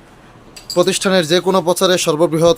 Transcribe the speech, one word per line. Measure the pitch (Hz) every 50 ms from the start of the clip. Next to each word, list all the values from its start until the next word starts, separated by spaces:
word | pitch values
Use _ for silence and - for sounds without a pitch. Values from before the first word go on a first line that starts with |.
| - - - - - - - - - - - - - - -
প্রতিষ্ঠানের | 175 175 185 185 - - 202 185 190 165
যে | 143 165 180
কোনো | 160 185 185 190
প্রচারে | 156 160 147 - 190 185 185
সর্ববৃহৎ | 170 - 175 156 147 175 165 151 160 165 170 170